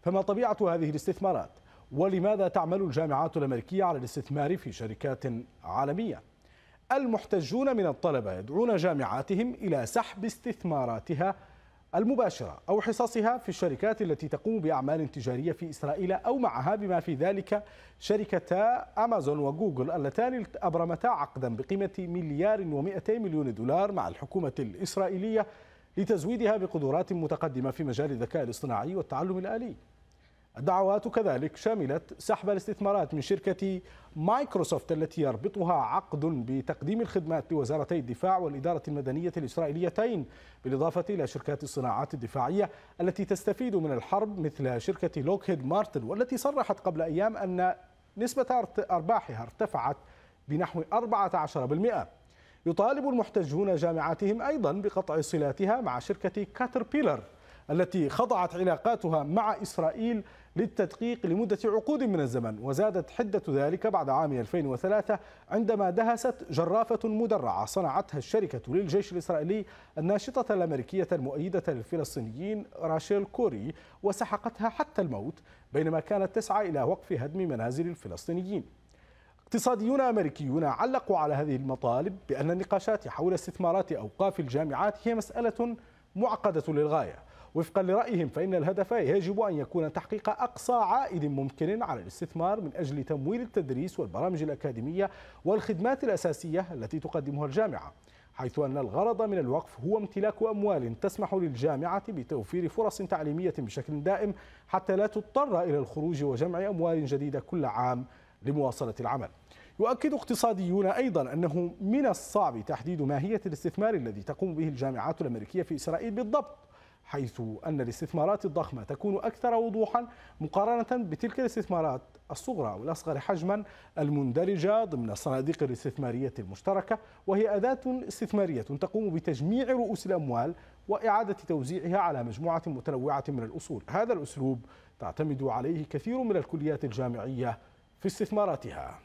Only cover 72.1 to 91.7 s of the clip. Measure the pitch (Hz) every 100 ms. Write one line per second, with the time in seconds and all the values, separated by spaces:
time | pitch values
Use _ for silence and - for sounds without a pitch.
72.1 | - 110 117 190 214 - - 160 160 -
73.1 | 202 196 - 226 113 120 - - - 202
74.1 | 196 233 208 233 - 220 - 302 - 175
75.1 | 107 120 - - - - 139 160 160 -
76.1 | 202 190 220 220 202 202 147 117 180 -
77.1 | 147 139 175 180 123 113 131 170 165 101
78.1 | 82 - 170 185 202 - - _ - -
79.1 | - - _ - 233 254 240 220 269 254
80.1 | 220 160 - 143 143 151 117 233 262 -
81.1 | 185 151 143 151 131 135 127 123 123 175
82.1 | 190 - 135 147 175 190 196 - 214 -
83.1 | - 170 185 - - 180 185 185 135 104
84.1 | - 190 190 139 135 156 139 202 208 233
85.1 | 226 - - 233 220 240 233 - - _
86.1 | 190 240 330 208 160 151 147 151 156 101
87.1 | - - - - 156 165 196 185 196 -
88.1 | 196 151 - 185 185 151 196 190 240 143
89.1 | 196 175 202 214 156 131 175 156 160 -
90.1 | 214 - - 247 - - 247 196 240 277
91.1 | 175 147 139 135 - 160